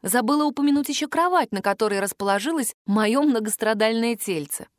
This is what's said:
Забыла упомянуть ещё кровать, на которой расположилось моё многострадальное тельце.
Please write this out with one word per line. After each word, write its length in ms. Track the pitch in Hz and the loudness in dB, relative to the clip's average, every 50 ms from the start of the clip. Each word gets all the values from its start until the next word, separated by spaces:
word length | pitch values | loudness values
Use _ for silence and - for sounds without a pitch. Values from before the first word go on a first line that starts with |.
| - | -4
Забыла 420 | 202 180 247 233 220 285 302 302 | 0 0 0 2 2 2 2 2
упомянуть 440 | 294 - - 277 285 285 285 285 - | 0 0 0 2 2 2 2 0 -2
ещё 180 | 285 - 302 - | -4 -6 -6 -4
кровать, 440 | - 320 339 359 359 359 294 226 | -2 0 0 2 2 2 0 0
на 120 | - 196 - | -2 -4 -2
которой 360 | 202 202 208 220 214 208 196 | -2 0 0 0 0 0 0
расположилось 760 | 196 196 - _ 202 202 196 202 202 285 330 311 247 - - _ _ | -2 -4 -4 _ 0 0 0 0 0 -2 -2 -2 -2 -4 -6 _ _
моё 380 | - 196 220 214 208 226 277 294 | -2 0 2 2 2 2 4 4
многострадальное 920 | 302 254 226 220 208 - - 220 214 220 202 220 220 226 226 226 233 233 | 2 2 2 0 -4 -4 -2 0 -2 0 2 2 2 2 0 0 0 -2
тельце. 520 | 220 - - 185 160 147 139 - - - - _ | -4 -4 -4 -4 -4 -4 -6 -10 -12 -12 -16 _